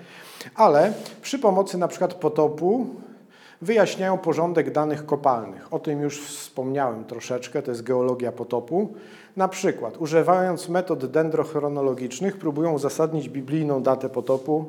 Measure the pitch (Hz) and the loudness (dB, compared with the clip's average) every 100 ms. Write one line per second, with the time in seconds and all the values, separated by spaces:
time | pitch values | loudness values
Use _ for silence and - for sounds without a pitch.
0 | - - - - - - 214 147 185 214 | -20 -20 -18 -16 -6 4 6 8 6 2
1 | - - - 277 226 185 196 180 170 - | -10 -14 -8 0 4 4 2 0 -2 0
2 | 180 - 156 151 151 151 170 240 233 - | -2 0 -2 2 2 2 0 0 -2 -8
3 | - - - - - - 170 226 185 - | -16 -20 -20 -20 -20 -8 0 4 4 2
4 | 190 185 175 147 170 165 135 131 151 147 | 0 0 0 0 2 2 0 0 0 -2
5 | - 143 139 120 104 95 - 156 160 147 | -2 0 2 2 0 -12 -8 -6 -4 -2
6 | 147 143 - - - - 131 135 131 110 | -2 -4 -10 -14 -12 -8 -4 0 0 -2
7 | 110 113 - 123 - 151 135 117 113 127 | -8 -10 -6 -6 -4 -4 -4 -4 0 2
8 | 127 123 120 - 120 120 120 170 208 - | 2 0 -2 -6 -4 -4 -2 -2 -2 -6
9 | - - - - 190 - 185 - 117 - | -18 -20 -10 -2 -2 0 -2 0 -4 -6
10 | 160 160 151 185 185 165 - 175 180 151 | 0 4 6 4 4 -2 -2 -2 0 -2
11 | 131 143 160 156 147 147 147 143 135 123 | 0 2 2 2 0 -2 -2 0 0 0
12 | 127 - 190 196 160 143 170 151 139 143 | -4 -4 -4 -2 -2 0 0 0 0 0
13 | 160 156 127 135 131 156 147 135 127 131 | 0 0 -4 -6 -4 -2 0 2 2 2
14 | 131 123 120 131 151 156 | 0 -4 0 0 0 -2